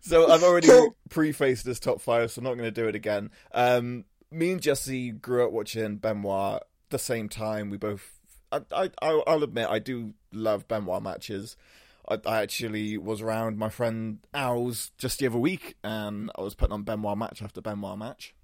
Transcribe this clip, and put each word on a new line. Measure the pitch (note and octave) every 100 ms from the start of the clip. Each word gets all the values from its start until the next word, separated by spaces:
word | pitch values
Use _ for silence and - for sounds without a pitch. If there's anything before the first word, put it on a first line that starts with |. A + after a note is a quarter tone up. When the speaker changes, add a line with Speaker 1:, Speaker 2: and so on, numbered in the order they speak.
Speaker 1:
So | - E3 D#3+
I've | D#3+
already | F3+ F3 E3
Speaker 2:
Cool. | B3+ A#3 - -
Speaker 1:
prefaced | E3 D#3 C#3+ C3+ B2+
this | B2+ A#2+
top | - -
five, | - A#2 A2+
so | -
I'm |
not | B2+
gonna | A#2+ A#2
do | A2 A2+
it |
again. | G#2+ G#2+ G#2 G#2 - _
Um, | - B2 B2 A#2+ B2 - _ _
me | D#3+ E3+
and | F#3
Jesse | D3 C3+ C3+ C3 B2
grew | A2 - B2
up | B2
watching | A2 G#2 A2+ A2 G#2
Benoit | A2 G#2 G2+ G2 G2 G#2 - _ _
the | C3
same | - A#2 G#2
time. | - A2 G#2+ G2+
We | G2+
both, | G#2+ G2+ - - _ - _
I, | D3 -
I, | - F#3+ -
I, | D3 D#3 -
I'll | D#3
admit, | C#3+ A2+ A2+
I | A2
do | G#2 B2 A2 G#2+ _
love | G#2+ A2 G2+ -
Benoit | A2 F#2 F#2+
matches. | G#2 F2 - G2+ A2 - _ - _ _ -
I, | G#2+
I | - A2
actually | G2+ - A#2 G#2+ G#2+ G#2+
was | F#2 G#2+
around | A2 A2 A2+ G#2+
my | A2
friend | - A#2+ A2+ A2 G#2+ _
Al's | C#3+ C3 A#2+ B2 A#2 - _
just | B2+ -
the | C3
other | A#2
week, | C#3+ F#3 - -
and | G#2 A2 G#2 G#2 A2 -
I |
was | G2
putting | - B2
on | G#2
Benoit | G2+ G#2+ G#2 G2+
match | A2+ -
after | G2+ -
Benoit | G#2+ G#2 G2 G2+
match. | A2+ - - _